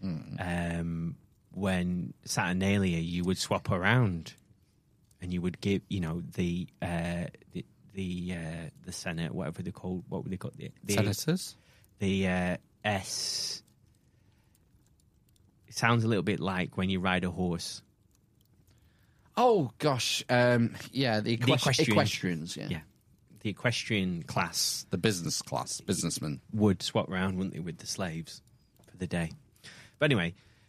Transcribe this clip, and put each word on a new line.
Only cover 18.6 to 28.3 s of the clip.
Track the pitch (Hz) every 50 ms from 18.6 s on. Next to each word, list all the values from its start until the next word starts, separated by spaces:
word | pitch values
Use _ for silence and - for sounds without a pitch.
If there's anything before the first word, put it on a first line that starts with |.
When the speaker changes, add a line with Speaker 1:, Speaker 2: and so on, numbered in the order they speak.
| _ _ _ _ _ _ _ _ _ _ _ _ _ _ -
Speaker 1:
Oh, | - 240 254 226 190 143 113 - -
gosh. | - 151 135 120 - - - - - -
Um, | 123 123 123 123 123 120 117 - - - - -
yeah, | - 123 139 123 110 107
the | 107 110 117
Speaker 2:
The | 113 120
Speaker 1:
equest-, | 120 - 123 -
Speaker 2:
equestrian. | 143 123 - - 123
Speaker 1:
equestrians, | 107 156 139 104 - - - 92 87 78 78 87 - -
yeah. | 52 50
Speaker 2:
Yeah. | 90 80 - - _ _ _ _ _ _ _ _ - -
The | - 107
equestrian | 95 - - 123 117 - - - 113 101 95 92 90 85 78
class. | - - 104 90 82 - - - - - - - -
Speaker 1:
The | - 87
business | 85 110 101 90 82 76 - -
class, | - - 69 60 - - - -
businessmen. | - - 95 87 87 82 - - 71 76 71 - - - -
Speaker 2:
Would | 107 107 104 92 -
swap | - - - 113 - -
around, | 92 92 92 95 95 92
wouldn't | 95 95 -
they, | -
with | 80 85 80 -
the | - -
slaves | - - 95 87 80 82 80 -